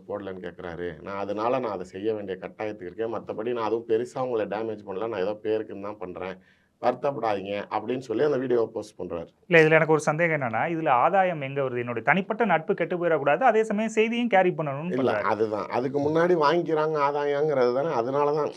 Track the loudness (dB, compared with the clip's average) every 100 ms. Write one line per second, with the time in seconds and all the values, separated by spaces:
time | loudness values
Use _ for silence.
0 | -8 -8 -8 -10 -12 -10 -10 -8 -8 -8
1 | -10 -8 -6 -2 0 0 -2 -6 -8 -6
2 | -4 -4 -6 -8 -10 -8 -8 -8 -12 -6
3 | -6 -6 -8 -6 -4 -2 -2 -2 0 0
4 | 0 -4 -4 -2 -2 -2 -4 -8 -8 -6
5 | -4 -2 -2 -2 -2 -2 -4 -10 -12 -10
6 | -12 -8 -8 -10 _ _ _ _ -2 0
7 | -4 -2 -2 -2 -2 -6 -4 -4 -2 -4
8 | -2 0 0 0 0 0 0 -4 -12 -12
9 | -8 -8 -10 _ 4 6 8 6 6 2
10 | 2 0 0 0 0 -2 -2 -2 2 4
11 | 4 4 2 0 -4 -2 -2 -2 -4 -2
12 | 2 2 0 0 2 2 0 -2 -2 0
13 | 2 2 4 4 4 4 2 0 0 2
14 | 2 0 4 4 4 2 -4 -4 -4 0
15 | 2 2 0 2 0 0 -2 -2 -2 -2
16 | 0 2 4 4 4 2 2 0 0 2
17 | 0 0 0 0 2 2 2 2 0 0
18 | 0 2 2 0 -2